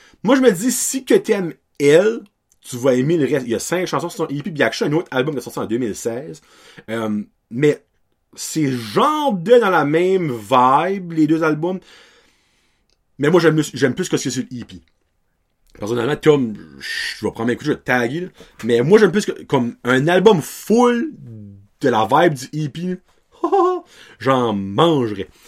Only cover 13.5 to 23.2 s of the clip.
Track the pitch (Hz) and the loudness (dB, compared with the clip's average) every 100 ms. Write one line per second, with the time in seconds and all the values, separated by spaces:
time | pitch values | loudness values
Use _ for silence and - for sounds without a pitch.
13.5 | 156 147 127 131 123 180 147 143 127 120 | 2 -2 0 0 0 -4 -4 -4 -6 -8
14.5 | 127 104 90 76 _ _ _ _ _ _ | -10 -14 -18 -20 _ _ _ _ _ _
15.5 | _ _ - 104 120 117 147 - 147 120 | _ _ -12 -6 -2 -2 2 4 4 2
16.5 | 101 82 69 - - - - 104 - 117 | -6 -16 -16 -10 -8 -8 -6 -6 -4 -4
17.5 | 117 147 127 - 127 120 147 180 - - | -2 -4 -4 -2 -2 -2 -4 -10 -14 -20
18.5 | - 110 120 135 214 202 180 196 - - | -10 -2 0 4 6 6 2 -4 -6 -2
19.5 | 139 120 - - 127 147 185 190 185 - | -2 -2 -4 0 2 4 4 6 4 2
20.5 | - - 220 240 240 311 208 131 110 104 | -8 0 4 4 2 -4 -10 -18 -18 -18
21.5 | 101 - _ 139 113 104 139 175 139 - | -20 -20 _ 0 0 2 4 4 2 -6
22.5 | 151 151 160 180 180 _ _ | -8 -8 -6 -8 -8 _ _